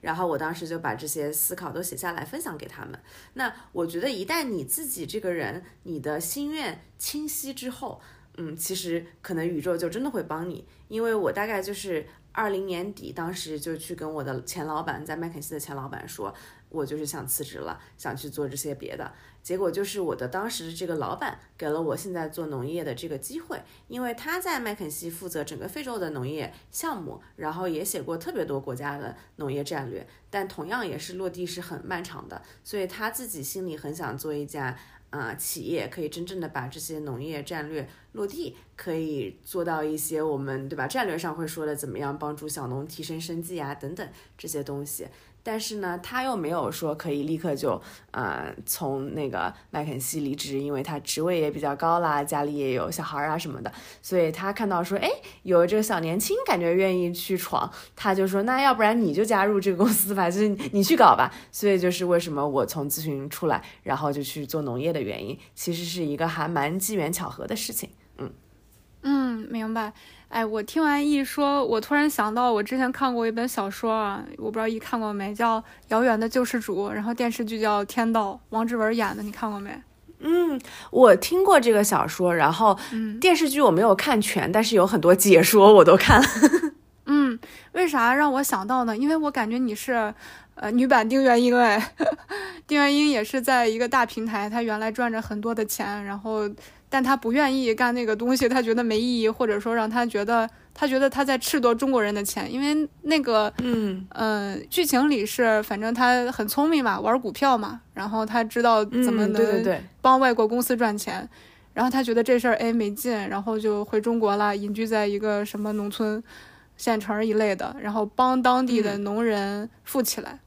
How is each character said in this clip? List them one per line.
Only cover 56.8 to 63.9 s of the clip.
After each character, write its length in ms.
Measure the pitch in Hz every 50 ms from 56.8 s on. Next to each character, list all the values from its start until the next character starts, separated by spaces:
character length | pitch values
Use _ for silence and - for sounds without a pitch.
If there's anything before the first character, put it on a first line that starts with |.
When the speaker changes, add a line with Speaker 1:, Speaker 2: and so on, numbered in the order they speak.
| 190 190 185
Speaker 1:
意 140 | 180 180 175
去 280 | 175 175 - - 190 180
闯， 340 | - - - - - 185 - - - - _
他 180 | - - 208 190
就 140 | 190 190 190
说， 140 | 185 196 202
那 180 | 233 254 262
要 140 | 277 277 254
不 80 | 220 220
然 180 | 208 220 240
你 140 | 226 180 143
就 100 | 165 220
加 220 | 214 226 196 190
入 120 | 208 214 202
这 120 | 185 196
个 80 | 185 170
公 100 | 196 240
司 260 | 214 - - 190 208
吧， 160 | 196 185 170
就 80 | 180 196
是 100 | 214 214
你， 220 | 202 196 - 277 -
你 100 | 202 196
去 100 | - 320
搞 220 | 269 240 175 131
吧。 160 | - 127 - - - - -
所 160 | - - -
以 120 | 202 196 185
就 120 | 175 180
是 140 | 175 180 180
为 160 | 175 175 170
什 100 | 170 170
么 160 | 156 143 143
我 200 | 147 139 139 -
从 220 | 127 - 156 143 143
咨 120 | - -
询 280 | 160 156 143 135 135 139
出 160 | - - -
来， 180 | 160 135 85 - - - - _
然 140 | -